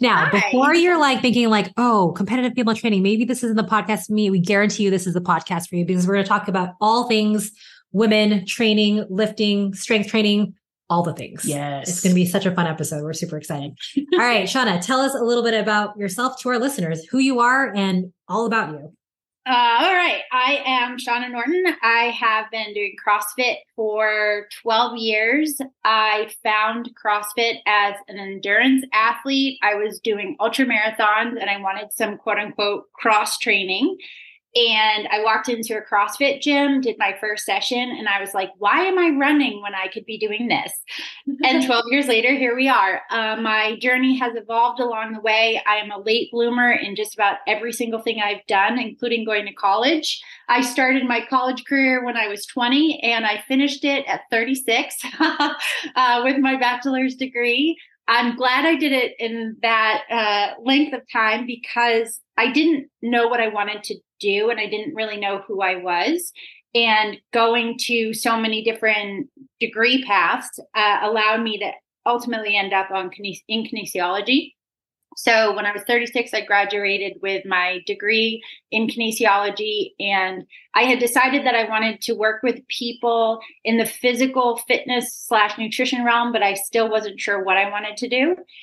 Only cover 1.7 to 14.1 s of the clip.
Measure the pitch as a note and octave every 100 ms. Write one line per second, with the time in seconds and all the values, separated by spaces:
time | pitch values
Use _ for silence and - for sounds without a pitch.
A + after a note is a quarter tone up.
1.7 | - A#3+ G#3+ F3 F3 G3+ B3 B3 B3+ A3+
2.7 | A3 A#3 G3 G3 A3 A#3+ B3+ A#3 G#3+ -
3.7 | G#3+ G#3+ G#3 - G#3+ G#3 F#3+ F3 G3+ G#3
4.7 | G#3 G3+ F#3 F#3 F3 F3 E3 - F3 E3+
5.7 | F3 E3+ F#3 F3+ G3+ G3 G#3 G3+ F#3 F3+
6.7 | - G#3+ A#3 A#3+ A3 G#3+ G#3+ G#3 - -
7.7 | - _ F#3 A3 G#3+ G#3+ G#3 F3+ - A3
8.7 | G#3+ G#3 G#3 G#3+ F#3 G#3+ G#3+ G#3 G3+ G3
9.7 | G3 - A3 G#3 A3 G#3 G#3 G#3 - _
10.7 | _ - E3+ E3+ D3 - - - C#3+ C#3+
11.7 | C#3 - F3+ F#3 F3+ F3 G3 F#3+ F3+ E3+
12.7 | D#3 D3 D3+ D3+ D#3+ E3 D#3 - D3 C#3+
13.7 | - - C#4 D4